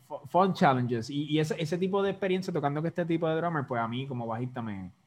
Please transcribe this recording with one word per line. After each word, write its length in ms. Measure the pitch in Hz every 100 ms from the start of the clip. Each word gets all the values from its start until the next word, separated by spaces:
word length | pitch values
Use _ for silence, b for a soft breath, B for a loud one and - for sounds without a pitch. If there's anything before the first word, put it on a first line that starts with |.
| -
fu-, 120 | 143 -
fun 280 | 170 190
challenges. 560 | - 160 127 120 117 110
Y, 140 | 143
y 140 | 151 151
ese, 160 | 156 -
ese 160 | 156 175
tipo 240 | 190 196
de 80 | 196
experiencia 400 | 190 190 185 185
tocando 280 | 170 143 151
con 80 | 165
este 160 | 175
tipo 240 | 170 165 165
de 80 | 160
drummer, 300 | 170 156 131
pues 140 | 120
a 60 | 113
mí 200 | 123 135
como 200 | 123 117
bajista 360 | 113 123 127
me, 280 | 113 98 92 -